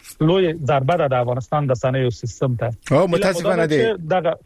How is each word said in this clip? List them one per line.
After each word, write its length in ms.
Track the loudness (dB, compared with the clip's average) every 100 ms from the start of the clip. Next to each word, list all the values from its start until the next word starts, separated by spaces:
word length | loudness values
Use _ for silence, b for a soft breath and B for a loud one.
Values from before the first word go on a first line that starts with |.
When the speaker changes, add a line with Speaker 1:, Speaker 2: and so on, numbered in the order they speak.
| -14 -2
Speaker 1:
لوی 320 | 2 2 0
ضربه 440 | -2 0 0 2 0
ده 100 | 2
د 60 |
افغانستان 540 | 0 0 -4 -4 -2 0
د 40 |
رسنیو 380 | 0 0 0 -2
سیستم 460 | -2 -8 -4 -2 -2
ته. 140 | -4 -6 0
Speaker 2:
او 160 | 2 2
متاسفانه 540 | 2 0 0 0 0
Speaker 1:
هیله 0 |
مو 0 |
دا 40 | 2
ده 20 |
Speaker 2:
دی. 160 | 2
Speaker 1:
چې 260 | 2 0 -2
دغه، 220 | 0 0 -2